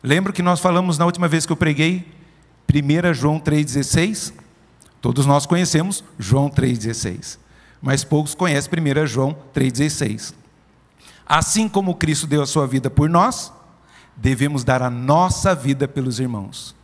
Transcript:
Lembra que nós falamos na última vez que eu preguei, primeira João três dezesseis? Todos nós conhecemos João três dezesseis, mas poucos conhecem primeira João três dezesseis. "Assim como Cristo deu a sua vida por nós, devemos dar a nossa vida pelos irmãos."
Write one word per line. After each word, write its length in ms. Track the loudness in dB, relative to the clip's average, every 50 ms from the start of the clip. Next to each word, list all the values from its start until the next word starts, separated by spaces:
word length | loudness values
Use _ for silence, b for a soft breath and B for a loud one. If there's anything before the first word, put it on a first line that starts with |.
Lembra 300 | 2 2 2 2 2 0
que 100 | -2 0
nós 200 | 2 2 2 2
falamos 360 | 2 2 2 2 2 0 0
na 80 | 2 2
última 220 | 0 2 0 0
vez 180 | 0 2 0 0
que 60 | -2
eu 60 | 0
preguei, 520 | 0 2 0 2 2 0 0 0 -2 -6 -12 -20 b b b b b b b b _ _
primeira 480 | 0 0 2 2 2 2 2 2 0 0
João 240 | 2 0 0 0
três 280 | 0 0 0 0 0 0
dezesseis? 680 | 0 -2 -4 -2 0 0 0 0 0 -2 -6 -8 -12 -14 -18 -20 _ _ _ _ _ _ _ -20 -20 _ _
Todos 240 | -4 -2 0 2 2
nós 200 | 2 2 2 2
conhecemos 580 | 0 0 0 0 2 0 0 0 0 -6 -8 -10 -14 -14
João 320 | -12 0 2 2 2 2 2
três 280 | 0 0 0 0 -2 -2
dezesseis, 600 | -4 -6 -6 -4 -6 -6 -6 -8 -12 -16 -16 -18 b b b b b b b b
mas 220 | -2 -2 -2 -2 0
poucos 320 | 0 0 0 0 -2 -4
conhecem 340 | -2 0 0 0 0 -2 -2
primeira 360 | -4 -2 0 0 2 0 0
João 300 | 0 0 0 0 -2 -2 -6 -14 -8 -2
três 200 | 0 0 0 2
dezesseis. 600 | 0 0 0 0 -2 -4 -4 -4 -6 -10 -14 -16 -20 _ _ _ _ _ _ _ _ _ _ _ B B B B B B
"Assim 440 | 2 2 2 2 2 0 0 0 2
como 260 | 0 0 0 0 -2
Cristo 320 | 0 0 0 0 -2 -2
deu 140 | 0 0 0
a 40 | 0
sua 220 | 0 0 0 0
vida 220 | 2 0 0 -2 2
por 200 | 2 2 2 4
nós, 420 | 4 4 4 4 0 -4 -12 -14 -18 -20 -20 -20 _ _ b b b b b b b
devemos 500 | -4 0 0 2 2 0 0 0 -2 0
dar 160 | 2 2 2
a 80 | 0 -2
nossa 680 | -4 -4 0 2 4 4 4 2 0 0 0 0 0
vida 320 | 0 0 -2 0 0 -2
pelos 320 | -4 -2 -4 -4 -4 -4 -4
irmãos." 560 | -4 -4 -4 -8 -8 -10 -14 -16 -16 -16 -20 _